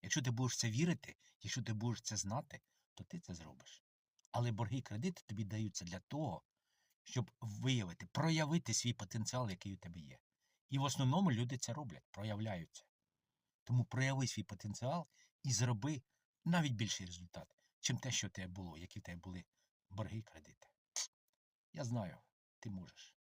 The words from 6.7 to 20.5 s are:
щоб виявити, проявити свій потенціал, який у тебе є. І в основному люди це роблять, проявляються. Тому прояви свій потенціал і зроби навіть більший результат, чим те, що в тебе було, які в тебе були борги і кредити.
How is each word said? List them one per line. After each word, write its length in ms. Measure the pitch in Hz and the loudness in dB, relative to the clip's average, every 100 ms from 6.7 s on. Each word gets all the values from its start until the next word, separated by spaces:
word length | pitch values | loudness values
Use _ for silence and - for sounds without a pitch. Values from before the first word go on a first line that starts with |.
| _ _ _ | _ _ _
щоб 280 | - - 101 _ | -6 -2 -2 _
виявити, 680 | 113 104 120 127 95 85 90 | -8 -2 2 2 2 -4 -6
проявити 680 | - 156 160 151 165 - | 0 4 4 4 2 2
свій 180 | 110 123 | 0 2
потенціал, 580 | 120 98 120 104 127 123 | 0 -2 -2 0 0 0
який 240 | 92 101 | -2 -6
у 20 | 95 | -8
тебе 240 | 90 85 | -8 -12
є. 180 | 71 65 _ _ _ _ _ | -12 -16 _ _ _ _ _
І 100 | 135 | 0
в 40 | |
основному 500 | 139 - 131 151 196 | 2 4 4 6 6
люди 260 | 113 120 127 | 4 2 -2
це 140 | - | -4
роблять, 320 | 117 139 - _ | -4 -6 -10 _
проявляються. 760 | - 107 104 110 92 80 - _ _ _ _ _ _ _ _ | -6 -4 0 -2 -2 -6 -14 _ _ _ _ _ _ _ _
Тому 200 | - 123 | 0 2
прояви 420 | 120 135 131 135 131 | 2 2 2 2 0
свій 160 | - | 0
потенціал 680 | 101 92 104 98 123 170 160 _ - _ | -6 -6 -6 -4 -2 -2 -4 _ -20 _
і 100 | 139 | 0
зроби 500 | 123 120 113 139 151 - _ _ _ | 2 4 2 2 -2 -6 _ _ _
навіть 280 | - 175 147 | 2 4 4
більший 340 | 113 107 - 92 | 2 0 -2 -4
результат, 500 | 87 87 - - _ _ _ | -10 -10 -12 -12 _ _ _
чим 180 | - 120 | 0 0
те, 140 | 127 | 0
що 140 | 120 101 | 0 -2
в 40 | |
тебе 220 | - 92 | -4 -6
було, 260 | 92 90 80 | -6 -8 -8
які 200 | 90 - | -10 -10
в 40 | |
тебе 180 | - 87 | -8 -8
були 240 | 95 90 - _ _ _ _ | -8 -8 -10 _ _ _ _
борги 280 | 101 110 107 | -6 -4 -4
і 40 | |
кредити. 460 | 110 - - | -8 -16 -20